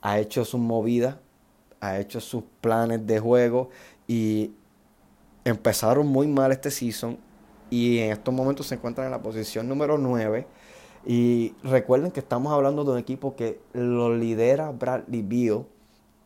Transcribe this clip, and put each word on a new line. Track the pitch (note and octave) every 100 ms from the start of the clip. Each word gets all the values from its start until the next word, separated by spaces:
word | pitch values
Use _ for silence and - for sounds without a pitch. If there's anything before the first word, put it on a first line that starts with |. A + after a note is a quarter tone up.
ha | G2+ G#2
hecho | G#2+ -
sus | A#2 B2
movidas, | A#2 A2+ A2 A#2+ B2 C#3+ _ _ _ _ _ -
ha | G2+ G2
hecho | G2+ A#2
sus | - B2 G#2+ _
planes | A2+ A2+ A#2 A#2 A2
de | A2
juego | A2+ B2 A#2+ B2 B2+ - - - -
y | A#2 A2 G#2+ G#2+ - _ _ _ _ _ _ _ -
empezaron | B2+ A2 A#2 A2 A2 C#3 D3
muy | C3+ D3+
mal | C#3 C3+
este | C3+ D3
season | C3+ A#2+ A2 A#2 - - - - - -
y | A#2+ A#2+ A#2
en | A2
estos | G#2+ B2+
momentos | B2+ C3 C#3 C#3+
se | B2+
encuentran | A#2 A#2+ C3
en |
la | B2
posición | G#2+ A2 G#2 A2+ A#2+
número | C3+ D3 D3+
nueve. | C3 B2 A2 A2+ - - - - - -
Y | - A#2+ A#2+ A#2+ A2+ -
recuerden | C3 C3 B2+ C3 F3
que | D#3+
estamos | - A#2+ C#3
hablando | D3 C#3 D3
de | C#3+
un | B2
equipo | A#2 C3 C#3
que | C3+ A2+ - -
lo | B2 B2 A#2+ A#2
lidera | A#2 A#2 A2 A#2 C#3+ D#3
Bradley | B2 B2 B2+ - A#2+
Beal | G2+ A#2+ A#2 G#2+ C#3+ _ _ _ _ _